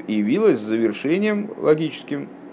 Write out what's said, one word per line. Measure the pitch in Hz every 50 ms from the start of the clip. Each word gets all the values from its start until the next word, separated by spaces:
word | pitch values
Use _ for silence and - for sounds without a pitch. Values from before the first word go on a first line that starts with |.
| - -
явилось | 110 104 104 107 139 202 220 208 143 113
завершением | 107 110 113 113 117 - - - - 139 170 196 208 214 208 208 202 - - -
логическим, | - 151 156 156 160 151 - - - - 143 143 143 - - - - -